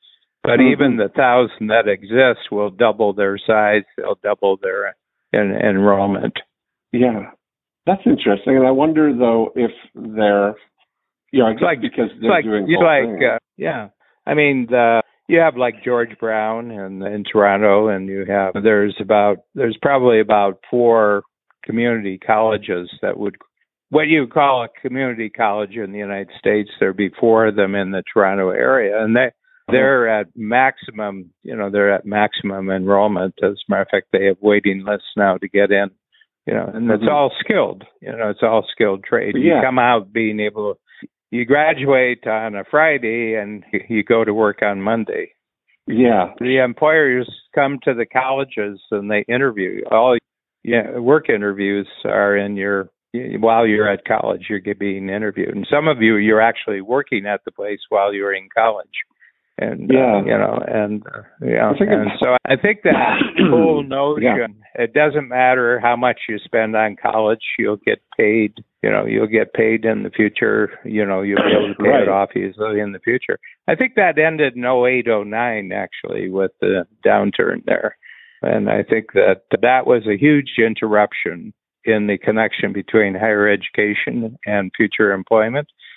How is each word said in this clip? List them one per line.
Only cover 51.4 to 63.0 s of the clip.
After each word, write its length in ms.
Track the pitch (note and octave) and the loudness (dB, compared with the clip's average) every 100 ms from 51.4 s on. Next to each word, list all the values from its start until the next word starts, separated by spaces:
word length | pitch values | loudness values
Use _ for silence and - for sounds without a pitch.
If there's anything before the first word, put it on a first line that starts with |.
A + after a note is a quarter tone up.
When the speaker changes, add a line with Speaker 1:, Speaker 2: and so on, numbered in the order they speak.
| G#2 G2 G2+ G2+ G2 - | -2 -2 -2 -2 -6 -8
Speaker 1:
are 320 | G#2+ G#2 G2+ G2+ | -4 0 2 0
in 220 | G2+ G2+ | -2 -4
your, 320 | G2+ G2 F#2 _ _ | -4 -4 -6 _ _
while 540 | A#2 B2 G#2+ A2+ A2+ A2+ | -10 -8 0 2 2 2
you're 200 | G#2+ G#2+ | 2 0
at 160 | G2 - | -2 -2
college, 420 | G#2+ G#2+ F2+ F#2 | -4 -2 -6 -6
you're 100 | G#2 | -8
ge-, 180 | G2 G2 | -6 -6
being 300 | G2+ F#2+ F#2+ | -6 -6 -6
interviewed. 460 | G2+ G#2+ F#2+ - G2+ | -6 -6 -6 -6 -6
And 120 | F2 | -2
some 160 | D3 D#3 | 0 2
of 140 | C3 | 2
you, 140 | A2 G#2 | 4 4
you're 260 | G#2+ G#2+ | 4 4
actually 400 | A2+ - - G2+ | 4 0 -6 -6
working 440 | G2 C3 - G#2+ G2+ | -2 -4 -2 -6 -4
at 160 | G2+ - | -6 -8
the 60 | |
place 280 | - G#2 G2+ - | -10 -8 -8 -2
while 240 | G#2 G2+ | 0 0
you're 200 | G2+ G2 | -2 -4
in 160 | F#2+ F#2+ A2+ | -4 -4 0
college. 300 | A2+ G#2 - - - _ _ _ _ - | 0 -2 -10 -14 -14 _ _ _ _ -8
And, 340 | A2 - - | -8 -6 0
uh, 20 | |
Speaker 2:
Yeah. 260 | C3 B2+ G#2 | 2 4 2
Speaker 1:
you 140 | G#2 G#2+ | 0 0
know, 260 | G2+ A2+ - | 0 -4 -4
and, 360 | A2 G#2 G#2+ - | -4 -4 -6 -10
uh, 160 | - G#2+ - - | -18 -20 -10 -4
yeah. 240 | A#2 A2 | 0 0
Speaker 2:
I 80 | - | 0
think 140 | G#3 | 0
Speaker 1:
And 160 | G3+ G#2 | 0 0
Speaker 2:
it's 100 | - | -2
Speaker 1:
so 160 | B2+ B2 - | 0 0 0
I 100 | C3 | 0
think 260 | G#3 A3 | 0 0
that 380 | E3+ C3+ | 0 2